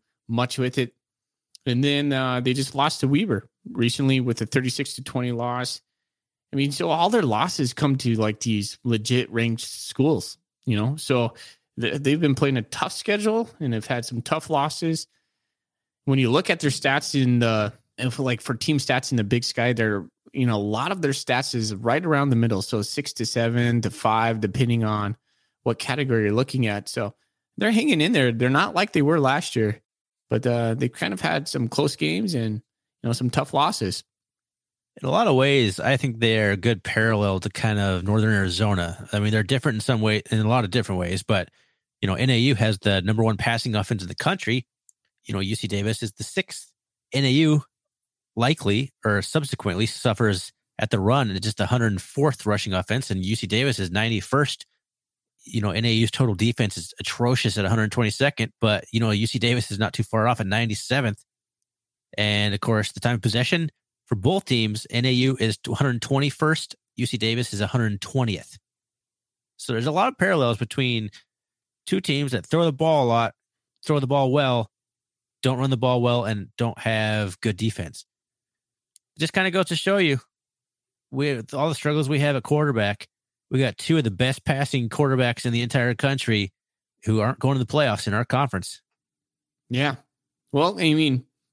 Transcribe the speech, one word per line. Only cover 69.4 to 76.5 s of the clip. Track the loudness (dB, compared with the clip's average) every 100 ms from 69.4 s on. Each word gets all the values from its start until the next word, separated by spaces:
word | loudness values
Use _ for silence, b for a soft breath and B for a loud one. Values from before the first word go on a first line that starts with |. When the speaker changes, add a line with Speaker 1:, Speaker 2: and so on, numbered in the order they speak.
| _ -12
Speaker 2:
So | -4
there's | -2 0
a |
lot | 0 0
of | 0
parallels | 0 2 2 0
between | -4 -2 -2 -2 -6 B B _ _ _ _ _ -4
two | -2
teams | 0 -2 0
that | -4 0
throw | 2 2
the |
ball | 2 2 4 4
a |
lot, | 2 0 -4 _ _ _ _
throw | -2 0
the | 2
ball | 2 2
well, | 2 2 0 -2 _ _ _ _ _ _ _
don't | 0 0
run | 0
the | 2
ball | 2 2
well, | 2 2 0
and | -4 -6